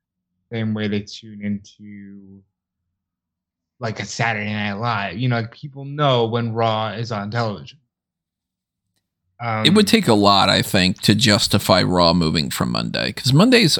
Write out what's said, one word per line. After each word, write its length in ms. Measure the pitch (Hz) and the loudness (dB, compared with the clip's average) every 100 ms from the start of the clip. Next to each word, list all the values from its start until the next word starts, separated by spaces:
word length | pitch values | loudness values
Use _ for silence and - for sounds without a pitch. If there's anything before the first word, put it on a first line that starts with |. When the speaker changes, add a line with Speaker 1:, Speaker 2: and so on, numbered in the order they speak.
| _ _ _ _ - | _ _ _ _ -12
Speaker 1:
same 220 | 117 110 | -6 -4
way 160 | 107 107 | -2 -2
they 100 | 101 | -4
tune 420 | 101 - 113 104 | -6 -16 -18 -10
into, 1000 | 104 101 101 - 104 104 98 98 95 98 101 _ _ _ _ _ _ _ _ _ _ _ _ - | -6 -6 -8 -20 -20 -20 -20 -20 -20 -20 _ _ _ _ _ _ _ _ _ _ _ _ _ -10
like, 220 | 127 104 | -8 -8
a 40 | 101 | -8
Saturday 460 | - 117 107 104 | -4 -2 -2 -4
Night 220 | 107 104 | -4 -4
Live. 440 | 98 120 107 101 90 | -4 -4 -4 -4 -4
You 120 | 127 | -2
know, 80 | 120 | -2
like, 160 | 113 | -4
people 320 | - 151 135 139 | -10 -18 -14 -10
know 400 | 147 147 123 117 | 0 2 2 2
when 260 | 117 117 | -2 -2
Raw 380 | 113 113 107 110 | -2 0 0 -4
is 240 | 101 113 | -6 -6
on 180 | 107 104 | -6 -6
television. 460 | 117 113 95 69 - _ _ _ _ _ _ _ _ _ _ _ _ _ _ _ - | -4 -4 -6 -12 -20 _ _ _ _ _ _ _ _ _ _ _ _ _ _ _ -10
Um, 220 | 117 110 107 | -6 0 2
Speaker 2:
It 80 | |
would 140 | - 143 | 4 4
take 200 | 226 175 | 2 4
a 60 | |
lot, 360 | 104 101 98 98 | 4 6 6 4
I 120 | 98 | 2
think, 400 | - 104 92 98 | 2 2 2 0
to 140 | - 104 | 2 2
justify 640 | 110 101 - 104 - 92 | 4 2 2 0 2 2
Raw 320 | 101 90 85 | 2 2 4
moving 380 | 87 82 80 69 | 4 2 -2 -4
from 200 | - 60 | -4 -4
Monday, 400 | 57 57 53 60 | -4 -4 -4 -6
'cause 220 | - 127 | -4 0
Monday's 460 | 139 233 214 156 - | 4 6 4 4 0